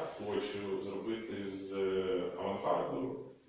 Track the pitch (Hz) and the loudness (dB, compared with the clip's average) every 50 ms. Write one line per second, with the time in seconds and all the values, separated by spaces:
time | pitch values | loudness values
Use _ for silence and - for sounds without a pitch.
0 | - - - - 104 104 98 98 - - 101 101 101 98 95 92 98 101 98 98 | 0 -2 -4 -6 -4 0 0 0 0 0 -2 -2 -2 0 0 -2 -2 -2 -4 -2
1 | 101 113 113 113 113 - 101 101 101 98 95 95 95 95 95 98 95 95 95 95 | 0 0 0 -2 -2 -4 -4 -4 -4 -4 -4 -4 -4 -2 0 2 4 4 4 4
2 | 95 92 92 90 87 - - - - - - - - - - - - - - - | 4 4 2 2 2 0 -2 -2 0 0 0 2 2 4 4 4 2 2 0 0
3 | 131 - - - - - - - - | 0 -2 -2 -4 -8 -10 -14 -18 -20